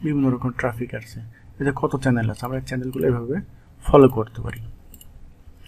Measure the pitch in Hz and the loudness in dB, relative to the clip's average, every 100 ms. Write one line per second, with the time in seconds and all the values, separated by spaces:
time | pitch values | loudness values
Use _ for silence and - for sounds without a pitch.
0 | 156 147 135 127 131 - 127 113 123 113 | -2 0 2 0 -2 -4 -4 -4 -8 -10
1 | - 117 113 - - - 139 139 151 135 | -12 -16 -16 -18 -18 -4 -2 0 -2 0
2 | 135 120 110 107 123 131 131 131 127 - | 2 2 0 -4 -6 -6 -6 -6 -6 -2
3 | 151 120 117 180 - - - - - 139 | 0 0 -2 -6 -8 -16 -20 -10 6 8
4 | 131 113 110 - 110 113 113 - - - | 8 6 -4 -8 -10 -10 -14 -16 -20 -20
5 | - - - - - - | -20 -20 -20 -20 -20 -20